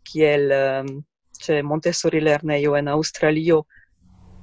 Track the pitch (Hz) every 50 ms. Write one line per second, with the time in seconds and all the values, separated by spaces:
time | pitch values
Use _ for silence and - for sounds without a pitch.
0 | - - - 156 156 151 147 143 143 139 139 139 135 135 135 135 135 139 135 143
1 | 147 _ _ _ _ _ - - - - 156 147 143 147 147 156 - 175 175 -
2 | - 165 156 160 156 156 147 147 - 151 151 143 143 151 143 147 143 143 143 151
3 | 160 - - - - 151 156 156 160 170 165 156 151 _ _ - - _ _ _
4 | _ - - - - - - -